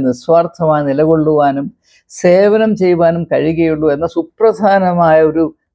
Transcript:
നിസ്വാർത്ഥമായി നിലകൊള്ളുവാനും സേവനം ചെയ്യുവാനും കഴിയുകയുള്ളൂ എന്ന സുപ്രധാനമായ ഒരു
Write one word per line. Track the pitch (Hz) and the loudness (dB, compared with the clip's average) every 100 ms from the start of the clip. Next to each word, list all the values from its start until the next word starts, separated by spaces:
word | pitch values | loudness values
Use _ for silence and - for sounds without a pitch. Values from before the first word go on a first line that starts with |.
| 131 | -2
നിസ്വാർത്ഥമായി | 123 - 170 170 - 160 151 143 | -4 0 0 0 -4 -2 0 -2
നിലകൊള്ളുവാനും | 139 156 160 156 151 143 139 139 - _ _ _ | 0 0 0 0 0 0 -2 -8 -14 _ _ _
സേവനം | - 180 180 202 214 220 202 | -4 2 2 2 2 0 0
ചെയ്യുവാനും | 185 170 165 170 160 | 0 2 0 -2 -4
കഴിയുകയുള്ളൂ | 135 147 165 165 156 156 143 | -2 -2 -2 -2 0 -2 -2
എന്ന | 170 170 | -4 -6
സുപ്രധാനമായ | 165 - 220 202 202 196 185 175 170 156 156 | -8 -2 0 0 0 2 0 0 2 4 2
ഒരു | 160 156 - _ | 0 -4 -6 _